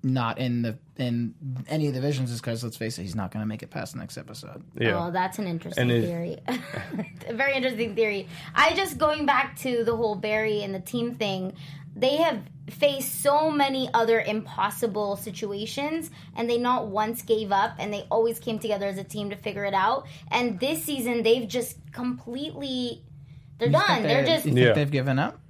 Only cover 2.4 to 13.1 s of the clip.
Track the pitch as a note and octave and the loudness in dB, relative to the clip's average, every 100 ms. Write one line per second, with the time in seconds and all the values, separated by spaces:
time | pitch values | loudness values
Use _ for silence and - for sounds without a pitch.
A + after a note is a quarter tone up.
2.4 | A#2 A2+ A#2+ - A2+ A2+ F#2 G#2+ F#2 G#2+ | -4 -4 -6 -6 -6 -6 -6 -4 -4 -4
3.4 | G#2+ G#2+ - - - D#2+ - - - - | -6 -6 -8 -8 -8 -10 -12 -12 -14 -16
4.4 | - - - - A#2 - E3+ F3+ F#3 G3+ | -14 -16 -16 0 2 2 0 -2 -2 -4
5.4 | F#3+ E3 E3+ D#3+ B2 A#2 F3 E3+ E3+ - | -6 -6 -4 0 2 2 2 -2 -6 -8
6.4 | - B3 - - - - - - - A3+ | -6 -6 -6 -10 -8 -8 -8 -10 -8 -2
7.4 | C#4 C4+ B3+ A3 A#3 G3+ A3 G3+ F3+ - | 0 2 0 -2 -2 0 0 0 -6 -14
8.4 | - - D4+ E4+ F#4+ C4 D4+ D4+ C#4+ C4 | -2 4 4 4 -2 2 2 4 4 4
9.4 | C4+ - C4 A#3+ A3+ A3+ A3+ G3+ G#3+ G#3+ | 2 -4 -2 0 2 2 0 0 0 0
10.4 | A3 G#3 G3+ F#3+ F#3 A#3+ A#3 A#3 G#3 F#3+ | 2 0 -2 -6 -4 -4 -4 -2 -2 -2
11.4 | F#3 - - - - - B3+ D4 E4 A#3 | -4 -8 -16 -16 -16 0 2 4 4 2
12.4 | - - - - C#4+ C#4 - | -8 -14 -14 2 2 2 -4